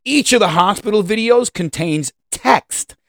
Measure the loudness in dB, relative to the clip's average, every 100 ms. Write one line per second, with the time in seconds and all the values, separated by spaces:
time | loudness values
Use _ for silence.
0 | -2 0 2 2 2 2 0 0 -2 -2
1 | 0 -2 2 2 2 -4 -6 -4 -2 -2
2 | -4 -12 _ -4 2 2 0 -10 -10 -16